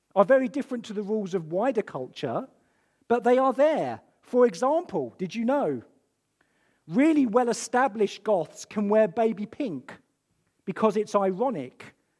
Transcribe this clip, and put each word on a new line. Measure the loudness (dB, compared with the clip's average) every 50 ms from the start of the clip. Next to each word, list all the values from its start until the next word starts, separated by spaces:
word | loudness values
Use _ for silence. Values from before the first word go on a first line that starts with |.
| _ _ 0
are | 2 4
very | 6 4 4 4 2
different | -2 -6 -6 -6 -8 -8 -8
to | -8 -8
the | -8
rules | -4 -2 -2 -4 -2 -4 -4
of | -6 -6 -4
wider | -4 -2 -2 0 0 -2
culture, | -4 -4 -8 -10 -10 -10 -10 -8 -6 -4 -4 -4 -6 -8 _ _ _ _ _ _ _ _ _ _ _ -2
but | -2 0 4
they | 4 4 4
are | 4 2
there. | 2 2 2 2 2 2 -2 -4 -6 -8 -12 _ _ _
For | _ -2 2 4 4
example, | 4 4 2 0 0 0 0 -2 -4 -6 -6 -6 -6 -8 -10
did | -10 -8 -6
you | -4 -2
know? | 0 0 0 0 0 -2 -4 -8 -12 _ _ _ _ _ _ _ _ _ _ _ _ _ _ _ _ _ _ _ -4
Really | 0 2 4 4 4 4 2
well-established | 2 2 2 2 2 0 -4 -4 -2 0 0 0 0 0 0 -2 -2 -2 -4 -2
goths | 0 0 0 0 -4 -8 -16 -20
can | -10 -6 -4 -2 2
wear | 4 4 4 2
baby | 2 0 0 0 -2 -4 -8
pink | -10 -8 -8 -6 -6 -6 -8 -12 -14 -20 -20 _ _ _ _ _ _ _ _ _ _ _ _ _
because | -12 -4 0 0 2 2
it's | 0 -2 -2 0
ironic. | 0 0 0 0 -2 -2 -4 -4 -4 -8 -10 -14 -18 -20 -20 -20 _ _ _ _